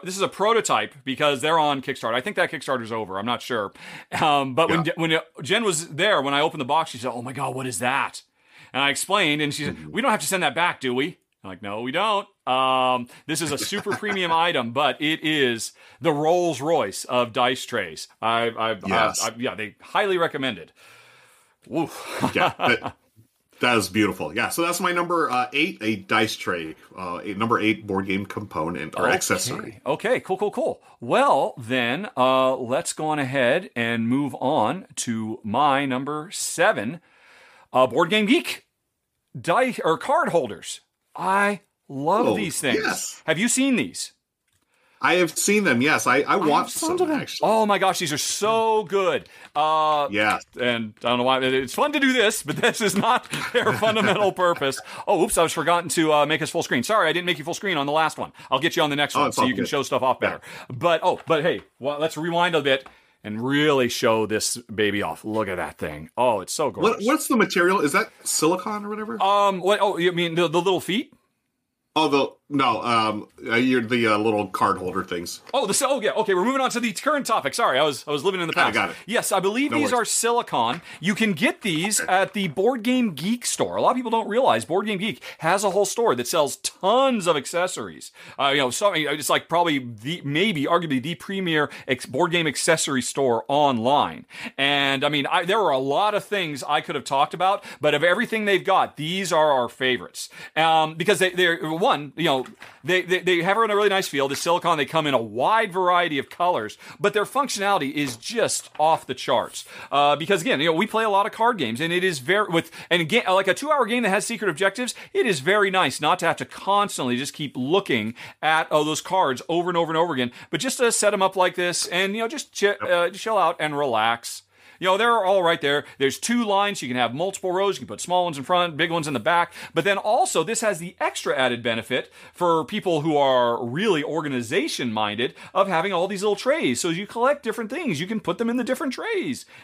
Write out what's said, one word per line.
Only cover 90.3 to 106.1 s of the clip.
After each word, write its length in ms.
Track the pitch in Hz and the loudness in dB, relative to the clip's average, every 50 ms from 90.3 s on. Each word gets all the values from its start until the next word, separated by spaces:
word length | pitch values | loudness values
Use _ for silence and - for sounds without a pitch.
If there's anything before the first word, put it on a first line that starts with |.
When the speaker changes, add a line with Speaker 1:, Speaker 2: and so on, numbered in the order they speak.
| 143 151 190 226 196 151 139 | 0 0 2 0 0 0 0
Speaker 1:
arguably 360 | 147 170 175 175 160 135 131 | 2 2 0 0 0 -2 -2
the 140 | 120 160 170 | -2 -4 -8
premier 560 | - - - 196 196 190 170 160 156 147 135 - - - - | -8 -8 -8 -6 -4 -2 0 2 2 0 0 -4 -6 -4 -4
ex-, 180 | 135 127 - | -4 -4 -4
board 260 | - - 131 175 170 | -4 -2 0 0 2
game 140 | 160 175 165 | 2 0 0
accessory 560 | 156 123 - - - 165 160 - - 143 127 | 0 -2 0 2 2 2 2 2 0 -2 -2
store 420 | 123 - - - 139 127 117 113 - - | -2 -2 -2 0 2 2 2 0 0 0
online. 800 | 139 147 151 143 131 113 110 123 143 143 113 87 80 64 - - - - - 240 - | 2 4 4 4 2 2 2 4 4 4 4 2 -2 -8 -16 -18 -16 -14 -14 -10 -4
And, 480 | - 135 139 143 143 139 139 139 135 135 | 0 0 2 2 2 2 2 0 0 0
I 60 | 147 | 0
mean, 160 | 151 147 135 | 0 0 0
I, 200 | 143 151 180 175 | 0 0 0 2
there 140 | 170 202 226 | 2 2 2
were 120 | 202 165 | 4 4
a 80 | 139 131 | 2 2
lot 340 | 135 135 139 160 196 214 208 | 2 0 0 2 2 2 0
of 100 | 196 - | 0 -2
things 400 | - 208 202 180 160 147 131 123 | -2 -4 -4 -2 -4 -6 -6 -4
I 140 | - 147 160 | -2 -2 -2
could 120 | 156 - 170 | 0 -2 -6
have 100 | 139 123 | -6 -4
talked 280 | - 143 135 147 151 - | -2 0 2 2 0 0
about, 300 | 170 180 190 202 196 - - - - | 0 0 0 0 -2 -4 -10 -8 -2
but 140 | - 151 147 | 0 2 2
of 80 | 147 151 | 4 4
everything 420 | 175 180 208 240 - 220 220 214 | 4 2 2 0 -2 -2 -2 0
they've 180 | 202 196 180 147 | 2 0 0 2
got, 340 | 190 190 175 131 113 - - | 2 2 2 2 0 -2 -6
these 360 | 147 156 175 190 196 165 170 | -6 -4 -4 -4 -2 0 2
are 180 | 160 156 151 | 4 4 4
our 160 | 143 131 120 117 | 4 4 2 0
favorites. 640 | - - 131 127 127 110 87 - - - - - - - - - - | -2 -2 0 0 0 0 -4 -8 -14 -14 -14 -14 -14 -18 -16 -6 0
Um, 380 | 151 160 165 160 160 156 156 160 | 2 2 4 4 4 2 2 -2
because 260 | 165 170 180 202 147 | -2 0 0 2 2
they, 120 | 185 185 | 2 0
they're, 260 | 180 175 180 170 170 - - 156 160 | 2 2 2 2 2 0 -4 -6 -4
one, 400 | 165 202 262 208 143 147 139 - | 0 2 2 2 0 -2 -8 -6
you 80 | - 160 | -2 0
know, 120 | 165 139 131 123 - - - - - - - - | 0 2 0 -2 -4 -10 -20 -20 -20 -20 -10 -4
they, 180 | 135 180 185 | 0 0 0
they, 180 | 170 170 180 180 | 0 0 -2 -2
they 200 | 175 180 180 170 | 0 0 0 2
have 160 | 165 190 196 220 | 2 2 2 2
a 40 | |
really 280 | 226 214 208 202 208 202 | 2 2 2 2 2 2
nice 180 | 196 190 190 - | 2 0 0 -2
feel. 200 | - 139 135 139 | -2 0 0 0
The 80 | 139 | -2
silicone, 420 | - - 170 170 175 - 165 170 151 | -2 0 0 0 2 2 2 0 0
they 80 | 143 | 0
come 220 | - - 165 151 147 | 0 0 0 0 2
in 80 | 135 | 2
a 60 | 123 | 0
wide 520 | 117 110 101 113 135 170 214 226 226 214 170 | 0 -2 -4 0 2 2 4 2 2 0 0
variety 460 | 190 185 180 180 175 180 175 | 0 2 2 4 2 2 0